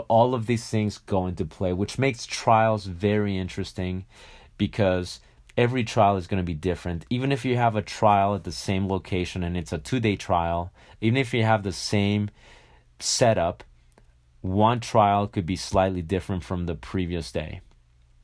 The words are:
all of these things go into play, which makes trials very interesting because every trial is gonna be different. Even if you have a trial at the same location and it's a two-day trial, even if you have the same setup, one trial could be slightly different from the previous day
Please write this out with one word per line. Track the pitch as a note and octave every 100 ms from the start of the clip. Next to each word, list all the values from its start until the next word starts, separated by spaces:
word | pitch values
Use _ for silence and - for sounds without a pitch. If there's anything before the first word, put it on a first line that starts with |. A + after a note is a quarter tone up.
| -
all | A2+ B2+
of | B2+ A2
these | A#2 -
things | A2 G#2 -
go | - G2 F#2
into | F2+
play, | E2 - F#2
which | F2+ G2+ -
makes | C3+ A#2 -
trials | - - A2 A2+ A2 F#2+
very | F2 G#2 G#2 G#2 F#2+
interesting | F#2 - F#2+ - F#2 F#2 - - - - - -
because | G#2 - F#2+ F#2 F2+ - - - - -
every | A#2+ B2+
trial | A#2 A#2+ G2+ G2
is | F2
gonna | F#2+
be | F2
different. | D#2 F#2 E2+ F2+ E2+ -
Even | B2 C3+
if | C3+
you | C3 B2
have | A#2+ G#2+
a |
trial | - - G#2+ G2+ G2+
at | G2+
the | F2
same | D#2+ - F#2+ G2
location | F#2 - F2+ F2+ F#2
and | F2 F2+
it's | D#2+
a | E2+
two-day | - C3 A2+ G2
trial, | - F2 E2+ E2+ F2+ - - -
even | A2+ C3
if | B2
you | B2
have | A2 A2
the | G2
same | D#2+ - G#2 G2+ G#2 G#2 - - - _ _ _ -
setup, | - - A#2+ G2+ E2+ F2+ - _ _ _ _ _ _ _
one | F#2 G2 G#2+ A#2+
trial | - A2+ G2+ G2+ G2+
could | G#2+ E2
be | F2+
slightly | - G2 F#2+ F2+
different | E2 F#2 - F#2
from | - F2+ F2
the |
previous | D2+ - F#2+ F2 F2 D#2+
day | E2 D#2 F#2+ - _ _ _ _ _